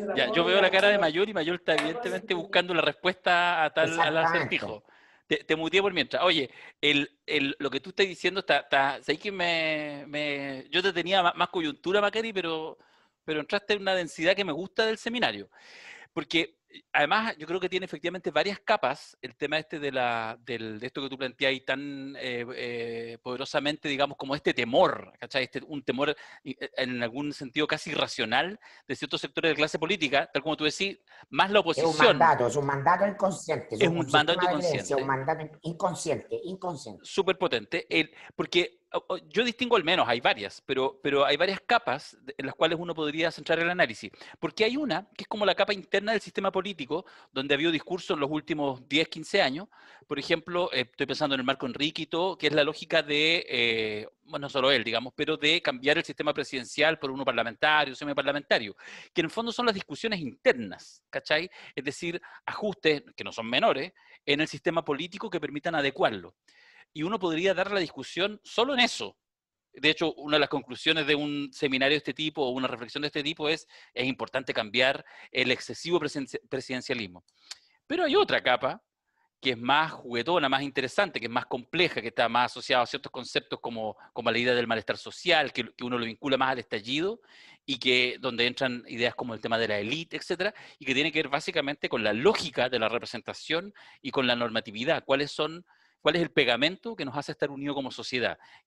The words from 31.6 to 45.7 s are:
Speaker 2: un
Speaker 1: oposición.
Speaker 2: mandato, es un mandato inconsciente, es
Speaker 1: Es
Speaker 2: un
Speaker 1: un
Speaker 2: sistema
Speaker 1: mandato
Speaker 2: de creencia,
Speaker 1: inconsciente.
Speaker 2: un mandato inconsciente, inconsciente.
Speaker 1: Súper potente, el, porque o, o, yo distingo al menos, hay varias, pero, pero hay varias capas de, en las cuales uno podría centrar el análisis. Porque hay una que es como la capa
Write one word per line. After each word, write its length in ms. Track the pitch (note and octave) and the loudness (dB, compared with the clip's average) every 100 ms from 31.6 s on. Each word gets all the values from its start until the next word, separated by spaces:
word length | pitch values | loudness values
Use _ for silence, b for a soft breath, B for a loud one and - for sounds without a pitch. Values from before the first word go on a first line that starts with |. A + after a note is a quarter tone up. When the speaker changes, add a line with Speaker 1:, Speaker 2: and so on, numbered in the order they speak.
| E3 | 4
Speaker 2:
un 40 | C#3+ | 2
Speaker 1:
oposición. 240 | D#3+ D#3 A3 D#3+ | 2 6 6 8
Speaker 2:
mandato, 300 | E3 C3 A#2+ | 6 6 2
es 80 | C#3+ | 0
un 80 | C#3 | 0
mandato 420 | C#3 C#3+ F#3 G3+ | 2 4 4 2
inconsciente, 680 | G3 G3 D#3+ - C#3 - G#2+ | 2 -2 -2 -4 -4 -4 2
es 60 | |
Speaker 1:
Es 60 | F3+ | 2
Speaker 2:
un 100 | E3+ | 2
Speaker 1:
un 60 | |
Speaker 2:
sistema 160 | E3 D3+ D3+ | 4 4 4
Speaker 1:
mandato 140 | F3 | 2
Speaker 2:
de 40 | F3+ | 2
creencia, 220 | D3+ F3 D3 | 2 0 -2
Speaker 1:
inconsciente. 260 | - C#3 | 0 -2
Speaker 2:
un 60 | C3+ | 0
mandato 520 | C3+ C3+ D#3 D3+ - | -2 -2 -4 -6 -10
inconsciente, 760 | D#3+ E3 F#3+ - D#3+ B2 - A#2 | -10 -4 -2 -2 -2 -4 -4 -8
inconsciente. 600 | F3 F#3+ F3+ D3 A2+ F2 - | -6 -8 -8 -8 -12 -16 -4
Speaker 1:
Súper 320 | - F#3 F3+ | 0 0 0
potente, 500 | F3 A#2 G#2 E3 - | 0 -2 -4 -6 0
el, 220 | E3 D3+ B B - | 0 0 B B -6
porque 460 | D#3+ F3 E3+ - _ | 0 2 2 -4 _
o, 120 | F3+ - | -6 -4
o, 100 | F#3 D#3 | -8 -2
yo 160 | G3 A#3+ | 0 0
distingo 320 | A3+ B3 A3+ | 0 2 2
al 80 | D#3+ | 4
menos, 200 | F3 A#2 | 2 4
hay 100 | A#2+ | 2
varias, 420 | F3+ A2+ G2 - - | 2 0 -4 -8 -4
pero, 340 | C3 C3 - | 0 0 -2
pero 220 | D3 C#3 | 0 2
hay 140 | C#3 D3 | 4 4
varias 240 | F#3 F#3+ - | 0 -2 0
capas 520 | A#3 - C3+ - - | 0 2 -4 -6 -18
de, 120 | B2+ - | -14 -10
en 80 | C3+ | -8
las 100 | - | 0
cuales 220 | E3 E3 | 0 0
uno 160 | F3 | -4
podría 380 | D#3+ D3+ D#3 D#3+ | -4 -4 0 -2
centrar 260 | D#3+ D3 E3 | -2 0 2
el 100 | E3+ | 2
análisis. 420 | F3+ C#3 A2 G#2 B B B | 2 0 0 -14 B B B
Porque 280 | D#3+ - A3 | -6 0 0
hay 100 | C4+ | 2
una 320 | C#4 E3 G3+ - | -2 -4 -6 -14
que 60 | |
es 40 | G3 | -8
como 160 | G#3+ G3+ | 0 2
la 100 | E3+ | 4
capa 160 | G3 | 2